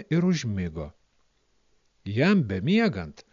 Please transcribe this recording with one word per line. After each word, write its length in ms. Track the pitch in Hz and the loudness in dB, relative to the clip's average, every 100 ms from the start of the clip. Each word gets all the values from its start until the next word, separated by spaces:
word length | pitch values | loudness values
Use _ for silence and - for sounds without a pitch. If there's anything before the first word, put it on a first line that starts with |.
| - | 2
ir 180 | 160 180 | 0 2
užmigo. 640 | 165 120 98 87 80 76 - _ _ _ _ _ _ _ _ _ _ 101 | 0 -2 -4 -4 -6 -10 -14 _ _ _ _ _ _ _ _ _ _ -4
Jam 360 | 107 165 202 | 0 4 4
bemiegant, 800 | 113 95 117 214 226 101 80 - _ | 2 -2 0 2 2 -2 -10 -14 _